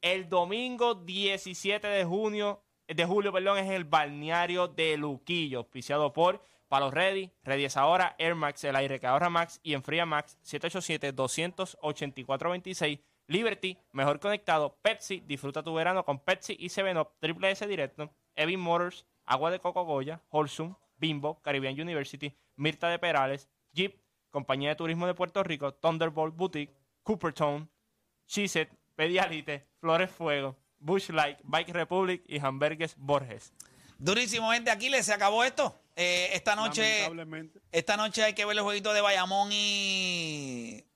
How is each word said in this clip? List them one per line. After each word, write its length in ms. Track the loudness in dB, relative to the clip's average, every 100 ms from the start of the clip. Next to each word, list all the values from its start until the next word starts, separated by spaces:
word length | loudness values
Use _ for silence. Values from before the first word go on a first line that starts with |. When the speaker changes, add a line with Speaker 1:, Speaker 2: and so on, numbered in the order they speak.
Speaker 1:
El 300 | 0 -2 0
domingo 640 | 0 0 -2 -4 0 0
diecisiete 920 | 0 -4 -2 0 0 -4 -6 -2 -2 0
de 160 | 0
junio, 580 | 0 0 0 0 -2 -4 _ _ _
de 160 | -2
julio, 260 | 2 2 2
perdón, 280 | 0 2 0
es 120 | 0
el 140 | -2
balneario 840 | 2 2 2 -4 -2 0 0 0 -2
de 280 | 0 0 0
Luquillo, 640 | -2 -6 -4 -4 -2 -4
auspiciado 540 | -6 -10 -2 0 2
por 280 | 4 4 4 _ _ _
Palos 240 | 2 2
Ready, 380 | 2 2 0 -6 _
Ready 220 | -4 -2 0
es 100 | 2
ahora, 360 | 4 6 4 2
Air 160 | -2
Max, 300 | 0 -2 -2
el 120 | 0 0
aire 240 | 0 -2
que 60 | 2
ahorra 220 | 4 4
Max 300 | 2 -2 -6
y 100 | -4
enfría 300 | -4 -2 -2 0
Max, 300 | 0 -4 -14
siete 240 | -10 -6 -4
ocho 140 | -4
siete, 300 | -4 -4 -4
doscientos 640 | -2 -2 0 -4 -4 -8 -4
ochenta 380 | -6 -4 -6 -8
y 40 |
cuatro 260 | -4 -2 0
veintiséis. 500 | -4 -6 -2 -2 -2 _ _ _
Liberty, 520 | 0 0 -2 -6 -8 _
mejor 260 | 0 2 2
conectado. 580 | 0 -2 2 2 2 0
Pepsi, 380 | 0 0 -4 -8
disfruta 420 | -6 -6 -6 -6
tu 100 | -4
verano 300 | 0 2 2 0
con 120 | -2
Pepsi 360 | 0 -2 -2 -10
y 100 | -8
seven 260 | -2 0 0
up, 120 | -2 _
Triple 300 | -4 0 0
S 160 | 0 -2
Directo, 440 | -2 -4 -6 -12 _ _ -2
Evan 240 | 0 0
Motors, 460 | 2 2 0 -6 -20 _
agua 260 | -2 0 2
de 80 | 0
coco 260 | -2 -2
Goya, 360 | 0 -2 -2 -10 _
Holsum, 460 | 0 0 -2 -8 -10 _ _
Bimbo, 420 | -2 0 -4 -6
Caribbean 400 | -2 -2 -2 -6
University, 560 | -4 -4 -6 -8 -12 -12 _ -4
Mirta 340 | -4 0 0
de 80 | 0
Perales, 500 | 2 2 2 -2 -8 _ _
Jeep, 260 | -4 -4 -4 _ _ _
Compañía 400 | -8 -2 0 0
de 80 | -2
Turismo 300 | -2 -2 -2
de 80 |
Puerto 280 | -2 -2 -2
Rico, 300 | -2 -2 -4
Thunderbolt 640 | 0 0 2 0 0 -4 -2
Boutique, 380 | -4 -4 -8 _ _ _
Coopertone, 640 | -4 0 0 0 0 0 -6 _ _ _ _ _ _
Chiset, 440 | -2 0 0 -2 _ _
Pedialite, 720 | -2 2 2 2 -2 -6 -8 _ _
Flores 300 | 0 2 2
Fuego, 460 | -2 -2 0 -2 -8 _ _
Busch 300 | 0 0 2
Light, 300 | 2 2 0
Bike 260 | -2 -2 0
Republic 520 | -4 0 2 0 -2 -4
y 100 | -4
Hamburgues 560 | -2 0 0 0 -6 -6
Borges. 540 | 0 0 0 -14 -16 _ -20 -20 -20 -6
Speaker 2:
Durísimo, 540 | 0 2 2 0 2
gente. 180 | 2 2
Aquiles, 360 | 0 2 2 2
se 80 |
acabó 280 | 4 4 6
esto. 320 | 2 2 0 0 _ -2
Eh, 320 | 2 2 2
esta 220 | 0 2
noche, 280 | 2 0 2
Speaker 3:
Lamentablemente. 800 | 2 2 0 -4 -10 -12 -12 -18 _
Speaker 2:
esta 240 | -2 2 0
noche 260 | 0 2
hay 120 | 2
que 100 | 2
ver 120 | 0 2
el 40 |
jueguito 300 | 0 0 2
de 80 | 4
Bayamón 480 | 4 4 2 2 2
y 1300 | 0 0 0 -2 -2 -2 -2 -4 -6 -6 -8 -10 -14 -20